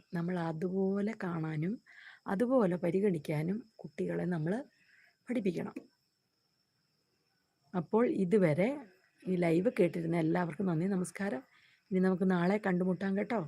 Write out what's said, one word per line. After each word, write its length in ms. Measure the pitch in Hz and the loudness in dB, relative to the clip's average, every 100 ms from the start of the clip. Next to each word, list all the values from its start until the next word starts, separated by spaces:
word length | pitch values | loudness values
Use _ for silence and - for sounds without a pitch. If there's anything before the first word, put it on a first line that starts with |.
| _ | _
നമ്മൾ 200 | 170 170 180 | -6 -2 -2
അതുപോലെ 720 | 165 156 180 190 190 196 208 220 | -2 -4 -4 0 0 0 -2 -4
കാണാനും 580 | 185 170 156 156 170 233 _ - - - - | -6 -4 -4 -2 -2 -4 _ -20 -20 -16 -4
അതുപോലെ 500 | 196 240 262 190 180 | 0 2 4 4 2
പരിഗണിക്കാനും 840 | 175 185 208 165 156 151 165 214 - _ | 0 2 2 0 -2 -2 -2 -4 -8 _
കുട്ടികളെ 480 | 160 - 180 170 170 | -18 -8 -4 -2 -2
നമ്മൾ 260 | 175 156 220 285 _ _ _ _ _ - | -2 -2 -4 -6 _ _ _ _ _ -6
പഠിപ്പിക്കണം. 480 | 247 196 165 - - - _ _ _ _ _ _ _ _ _ _ _ _ _ _ _ _ _ _ | -4 -2 -4 -8 -12 -20 _ _ _ _ _ _ _ _ _ _ _ _ _ _ _ _ _ _
അപ്പോൾ 300 | 185 - 220 247 320 | -4 0 2 2 2
ഇതുവരെ 520 | 185 208 175 147 214 294 233 _ _ _ | 2 4 4 4 2 -2 -10 _ _ _
ഈ 120 | 180 180 | -4 0
ലൈവ് 340 | 175 165 208 | 2 4 2
കേട്ടിരുന്ന 440 | 254 175 175 165 170 | 2 2 2 -2 0
എല്ലാവർക്കും 500 | 160 170 170 - 185 | 2 0 -2 -2 -2
നന്ദി, 180 | 156 185 | 0 0
നമസ്കാരം. 540 | 185 180 - 196 254 - _ _ _ - | -2 -4 -4 -6 -6 -10 _ _ _ -4
ഇനി 100 | 185 | 2
നമുക്ക് 260 | 185 185 190 | 2 2 2
നാളെ 260 | 180 175 208 | 2 2 2
കണ്ടുമുട്ടാം 560 | 202 180 185 175 196 196 | 2 0 0 0 -2 -2
കേട്ടോ. 240 | 208 233 | -2 -4